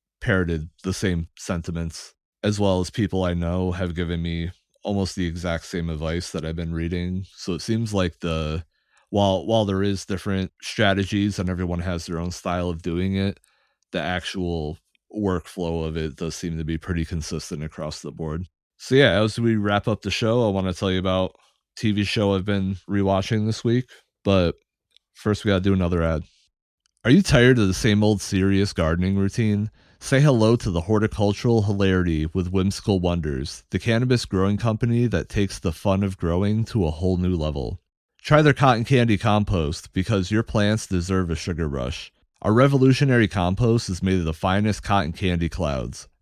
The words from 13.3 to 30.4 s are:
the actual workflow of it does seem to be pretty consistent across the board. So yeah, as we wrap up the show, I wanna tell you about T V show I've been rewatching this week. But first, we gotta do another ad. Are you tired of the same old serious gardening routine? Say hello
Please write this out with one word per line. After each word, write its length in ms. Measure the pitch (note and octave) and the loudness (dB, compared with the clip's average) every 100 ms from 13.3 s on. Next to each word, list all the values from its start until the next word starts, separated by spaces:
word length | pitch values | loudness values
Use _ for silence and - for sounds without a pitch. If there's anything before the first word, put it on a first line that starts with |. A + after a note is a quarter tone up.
| G2 _ _ _ _ _ | -4 _ _ _ _ _
the 80 | F#2 | -6
actual 800 | D#2 F2+ - G2 F2 E2+ D2+ D#2 _ _ _ | -4 -4 -6 -6 -4 -4 -6 -8 _ _ _
workflow 720 | G#2+ G2+ F2+ - - E2+ E2 D#2+ | -4 -2 -2 -4 -6 -4 -4 -4
of 120 | D#2+ | -4
it 180 | D#2+ C#2 | -6 -6
does 220 | E2 - | -8 -6
seem 200 | F2 D#2+ | -6 -6
to 60 | |
be 140 | D#2 E2 | -4 -6
pretty 260 | - E2+ | -4 -4
consistent 580 | E2 E2 D2+ D#2+ - D2+ | -4 -6 -6 -10 -10 -10
across 400 | D#2 - D#2 - | -10 -10 -10 -10
the 100 | D#2 | -12
board. 340 | C2 D#2+ D#2 F2+ _ _ _ | -10 -8 -8 -10 _ _ _
So 180 | - C3 | 2 4
yeah, 260 | C3 F2+ | 6 4
as 160 | A2 A2+ | 2 0
we 200 | A#2 A2 | 0 2
wrap 320 | G#2 G2+ A2 | 2 0 0
up 140 | G#2+ | -4
the 60 | G2+ | -4
show, 380 | - A2+ A#2+ A2+ | -2 0 2 2
I 40 | |
wanna 220 | F#2+ F#2 | 0 -2
tell 160 | F2+ G2 | -2 -2
you 100 | F#2 | 0
about 360 | F#2 F#2 F#2 - _ _ _ - | 0 0 -2 -6 _ _ _ -4
T 160 | A2 | -2
V 140 | G2+ G2+ | 0 0
show 280 | - G2+ | 0 2
I've 120 | G2 G2 | 2 0
been 320 | G2+ F#2+ F#2+ - | -2 -2 -4 -4
rewatching 560 | G2+ G2 F#2+ F#2+ A2+ G#2+ | 0 2 0 0 -2 -2
this 200 | A2 A#2 | -2 0
week. 240 | A#2+ B2 - _ _ | 0 -2 -12 _ _
But 320 | - G2 E2+ - _ _ _ _ _ | 2 2 2 -2 _ _ _ _ _
first, 300 | - A2 G#2 | -6 -2 -2
we 60 | A2 | 0
gotta 100 | G2 | 0
do 140 | G2 | 2
another 280 | F#2+ F2 F2 | 2 2 0
ad. 220 | E2 D#2+ E2 _ _ _ _ _ _ _ | 0 -2 -6 _ _ _ _ _ _ _
Are 80 | A2 | 4
you 100 | D#3 | 4
tired 380 | G3 C3+ B2 B2+ | 6 6 6 6
of 80 | G2 | 4
the 60 | |
same 320 | F#2 A2 G#2 G#2+ | 2 2 4 4
old 160 | G2+ | 2
serious 500 | - G2 F#2+ G2 G#2 | 0 0 2 2 0
gardening 460 | - D#2+ E2+ F#2 G2 | 0 0 2 0 0
routine? 520 | G2 - A2 G2+ G#2+ - _ _ | 0 0 0 0 -2 -8 _ _
Say 200 | - C3 | 0 4
hello 380 | D3+ B2 | 6 6